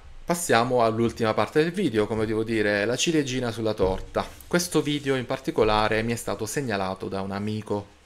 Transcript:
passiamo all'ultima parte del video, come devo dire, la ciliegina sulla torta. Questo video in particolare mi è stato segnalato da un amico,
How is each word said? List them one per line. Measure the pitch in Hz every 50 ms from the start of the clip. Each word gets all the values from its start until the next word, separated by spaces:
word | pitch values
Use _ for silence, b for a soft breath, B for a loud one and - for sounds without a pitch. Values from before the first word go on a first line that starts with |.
| - - - - -
passiamo | - 175 175 - - 120 117 120 127 127 123
all'ultima | 113 113 110 113 117 113 - - 117 110 107
parte | 110 104 - - 151
del | 160 175
video, | 170 208 190 135 110 107 104 104
come | 113 110 110
devo | 110 110 110
dire, | 113 117 113 107 104 104 104 101 104
la | 113 127
ciliegina | - - 175 165 151 139 123 127 127 123 117
sulla | 107 117 110 107 107
torta. | - 95 95 95 - - - - 107 98 - - - - -
Questo | - 175 175 - - 156
video | 147 147 147 143 131 139 135
in | 131 117
particolare | 117 135 135 - 165 - 127 110 107 107 107 107 107 110 110
mi | 113 117
è | 117
stato | 117 - 113 104 - 110
segnalato | 104 - 147 139 117 104 98 95 92 95 - -
da | 101 98 95
un | 98 98
amico, | 98 101 104 107 107 107 - - 104 104 104 - - - _